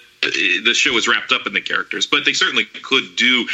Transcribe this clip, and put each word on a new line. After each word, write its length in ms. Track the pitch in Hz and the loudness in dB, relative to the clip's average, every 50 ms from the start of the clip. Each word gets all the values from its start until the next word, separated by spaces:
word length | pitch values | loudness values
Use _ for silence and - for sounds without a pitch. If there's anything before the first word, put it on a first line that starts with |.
| - - _ _ | -20 -20 _ _
the 540 | - - - - 95 92 90 95 107 117 117 | -4 -2 -2 0 0 0 0 2 2 0 2
show 220 | - - 143 127 | 2 2 2 2
is 100 | 110 101 | 0 2
wrapped 240 | 117 113 107 - - | 2 0 0 0 -2
up 160 | 131 120 - | -2 -2 -2
in 60 | 104 | -2
the 80 | 101 95 | -4 -4
characters. 460 | - - - 104 95 - - 95 - | -4 -2 -4 -4 -4 -6 -4 -4 -2
But 180 | - 147 143 139 | 0 0 0 0
they 80 | 143 | 0
certainly 320 | 135 - 185 175 135 120 107 | 0 2 0 0 0 0 -2
could 500 | - - - - - 135 131 107 92 87 | -4 -8 -14 -4 -2 0 0 0 -2 -2
do, 320 | - 117 123 127 123 110 - | 2 2 4 2 2 0 -2